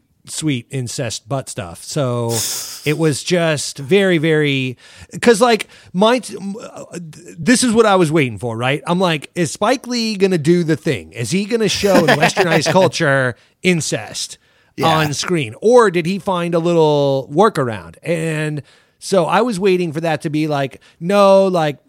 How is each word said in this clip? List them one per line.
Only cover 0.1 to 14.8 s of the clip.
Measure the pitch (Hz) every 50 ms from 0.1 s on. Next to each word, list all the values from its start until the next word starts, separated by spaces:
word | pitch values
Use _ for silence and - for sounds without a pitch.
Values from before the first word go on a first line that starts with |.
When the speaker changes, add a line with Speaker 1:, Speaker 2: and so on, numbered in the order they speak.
| _ _ _ -
Speaker 1:
sweet | - - 156 156 139 120 - _
incest | - 135 123 110 - - 135 113 - - _ 107
butt | 139 135 - -
stuff. | - - 98 85 85 - -
So | - - 156 135 127 120 120 117 117 117 110 107 - - - - - - - -
it | 147 151 143
was | 165 156 135 - -
just | - 175 175 170 160 156 135 - - - -
very, | 139 127 180 202 196 190 175 160
very, | 147 165 156 151 151 147 139 135 131 127 120 _ - - - - - _ - 170
'cause, | - 233 233 185
like, | 240 240 233 208 - - - - - - -
my | 180 214 220 247 254
t-, | - - - -
m-, | 185 196 190 -
uh, | - - - - - - - 180
this | 175 156 147 - - 170 190 170 151 180 247 - 254
is | 247 208
what | 233 226 208
I | 196
was | 190 175 147
waiting | 151 170 139 123 110 95
for, | - 120 113 113
right? | 123 127 143 151 -
I'm | 165 175 180
like, | 190 175 160 147 - - -
"Is | 180 170 143
Spike | - - 208 214 262 262 - 233
Lee | 247 240 226 220 220 190
gonna | 196 190 185 165
do | 131 160 175 175 170
the | 151 160 -
thing? | - 170 135 95 80 80 82
Is | 117 120 101
he | 143 190 208
gonna | 202 240 226 220 180
show | - - 190 202 185
in | 180 170 - - 143
westernized | 156 202 - 208 190 170 160 156 131 160
Speaker 2:
<laughs> |
Speaker 1:
culture | 151 185 185 156 - - 165 143 135 135 131 127 117 _ _ _ _ _ -
incest | 185 180 165 - - 160 120 104 - - - - - - _ _ _ _ _ _ _ _
Speaker 2:
Yeah. | -